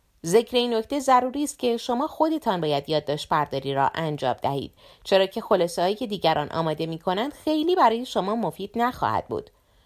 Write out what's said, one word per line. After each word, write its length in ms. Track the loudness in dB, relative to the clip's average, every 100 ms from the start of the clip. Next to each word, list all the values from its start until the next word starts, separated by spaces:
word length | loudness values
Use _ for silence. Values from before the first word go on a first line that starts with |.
| _ _ 2
ذکر 300 | 2 4 0
این 180 | 0
نکته 260 | -2 -2 -2
ضروری 440 | 4 4 4 -4
است 140 | -6 -2
که 180 | -2 -2
شما 300 | -2 -2 -2
خودتان 540 | 0 0 2 0 0
باید 280 | 0 0 0
یادداشت 400 | -2 -2 -6 -2
برداری 460 | -2 0 -4 -4
را 160 | 0 0
انجام 380 | 0 -4 -2 -2
دهید، 400 | -2 -2 -4 -6 _ -20 -20
چرا 220 | 0 2 2
که 140 | -2
خلاصه‌هایی 540 | 0 2 2 0 -2
که 120 | -2 -4
دیگران 460 | 0 2 2 0
آماده 340 | -2 -2 -2 -4
می‌کنند 460 | -4 -4 -2 -4
خیلی 440 | -4 -2 0 0 4
برای 300 | 4 4 -2
شما 280 | -4 -2 -2
مفید 360 | -4 -6 -8 -2
نخواهد 520 | -2 0 -2 -2 -2
بود. 220 | -8 -8 _ _ _